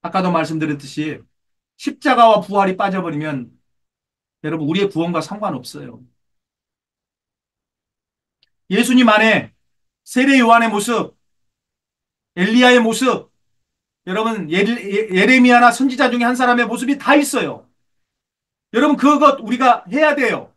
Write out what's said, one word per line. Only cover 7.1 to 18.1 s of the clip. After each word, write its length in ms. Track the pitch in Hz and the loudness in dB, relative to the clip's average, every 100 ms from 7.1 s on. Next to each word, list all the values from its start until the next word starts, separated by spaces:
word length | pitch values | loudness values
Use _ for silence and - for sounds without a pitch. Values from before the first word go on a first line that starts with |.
| _ _ _ _ _ _ _ _ _ _ _ _ _ _ _ _ | _ _ _ _ _ _ _ _ _ _ _ _ _ _ _ _
예수님 400 | 196 240 247 233 | -4 0 2 4
안에 420 | 214 220 185 - _ _ _ _ _ | 4 4 0 -4 _ _ _ _ _
세례 360 | - 247 277 269 | -8 -2 2 2
요한의 300 | 240 226 226 | 4 4 2
모습, 480 | 208 208 220 160 _ _ _ _ _ _ _ _ _ _ _ _ - | -4 -4 -4 -6 _ _ _ _ _ _ _ _ _ _ _ _ -4
엘리야의 460 | 196 233 247 247 | 0 4 6 4
모습, 500 | 226 226 262 214 - _ _ _ _ _ _ _ - | 2 -2 -2 -2 -8 _ _ _ _ _ _ _ -8
여러분, 460 | 190 220 214 151 | -4 -4 -6 -4
예-, 60 | 175 | -2
예-, 500 | 202 233 196 202 220 | -2 -4 -6 -6 -2
예레미야나 600 | 185 208 254 247 240 240 | 0 2 4 6 6 4
선지자 400 | 233 262 254 262 | 2 -2 0 -2
중에 120 | 240 | 0
한 120 | 240 254 | -2 0
사람의 320 | 247 240 220 | 0 0 -2
모습이 320 | 214 254 277 | -4 -4 -4
다 160 | - 294 | 2 2
있어요. 520 | 277 247 156 120 _ _ _ _ _ | 2 -4 -6 -10 _ _ _ _ _